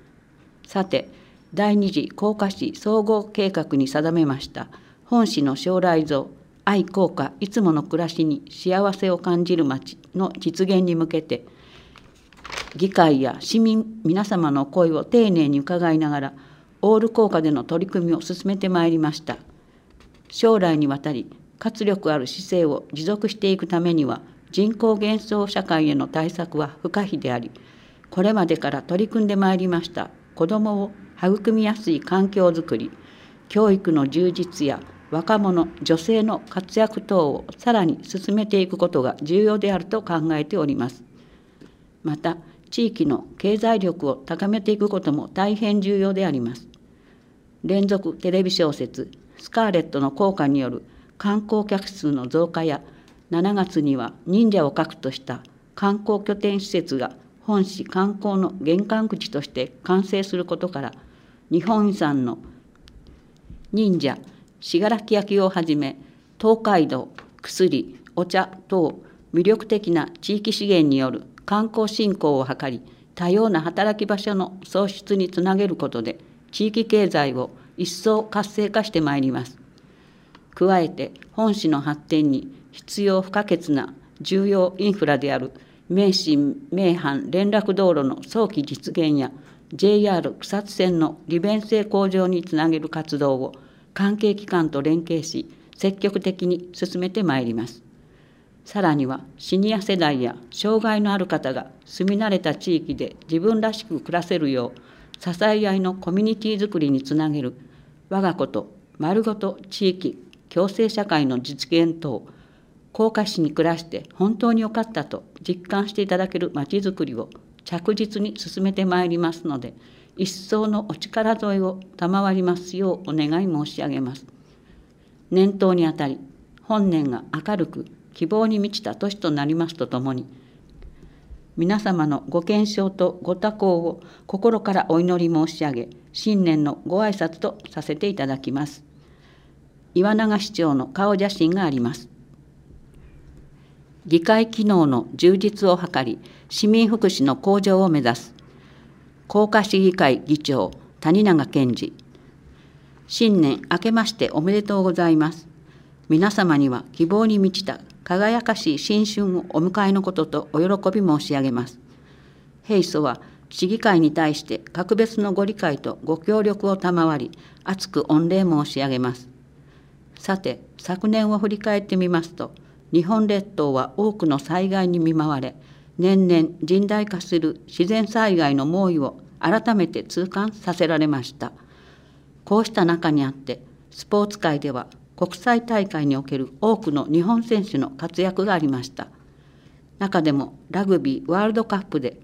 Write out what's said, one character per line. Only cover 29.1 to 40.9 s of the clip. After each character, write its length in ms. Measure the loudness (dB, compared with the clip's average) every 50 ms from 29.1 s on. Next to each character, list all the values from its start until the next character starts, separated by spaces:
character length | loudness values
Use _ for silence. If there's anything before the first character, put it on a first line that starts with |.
| 0 0 0
ん 20 |
で 80 | 2 2
ま 180 | 2 4 4 2
い 60 | 2
り 80 | 0
ま 160 | 0 0 -2 -4
し 80 | -6
た 180 | -8 -10 -10 -10 -12 -20 -20 -16 -2
子 140 | -2 0
ど 120 | 0 2 0
も 240 | 0 0 0 -2 -4
を 80 | -4 -8 -16 -20 -20 -10 -2 0
育 280 | 2 2 2 2 2
み 120 | 2 4 2
や 120 | 2 0
す 160 | 0 0 0
い 80 | 0 0
環 300 | 0 0 2 2 2 2
境 180 | 4 4 4
づ 160 | 4 4 2 -2
く 160 | -2 -4 -4
り、 100 | -4 -8 -12 -16 -20 -20 -20 -20 -20 -20 -20 -20 -16 -2
教 220 | 2 4 6 6
育 200 | 4 4 2 2
の 160 | 2 2 2
充 240 | 2 0 2 0 0
実 340 | 0 -2 -6 -6 -4 -2 -2
や 140 | -2 -2 -4 -10 -16 -20 -20 -12 -6 -6
若 240 | -4 0 0 0
者、 300 | 2 2 2 2 2 0 -2 -4 -8 0
女 140 | 0 0
性 260 | 0 2 0 2 2 2
の 180 | 0 -2 -4 -8 -8
活 300 | -8 -8 -8 -4 0 0
躍 200 | 0 0 0 -8
等 280 | -4 0 2 2 2 2
を 160 | 0 -4 -8 -14 -16 -6
さ 120 | 0 2
ら 140 | 2 4 2
に 140 | 2 0 -2 -8
進 300 | -10 -10 -8 -4 -2 0
め 140 | 0 0
て 140 | 0 0 0
い 60 | 0
く 100 | 0 0
こ 120 | -2 -2 0
と 140 | 0 0 0
が 120 | 0 -4 -4
重 220 | -4 0 2 4 4
要 160 | 4 2 2
で 120 | 0 0
あ 60 | -2
る 80 | -2 -4
と 160 | -4 -6 -6
考 260 | -4 -2 -4 -2 0 0 0
え 100 | -2 -2
て 140 | -2 -2
お 80 | -2 0
り 100 | 0 -2
ま 140 | -2 -4
す。 140 | -6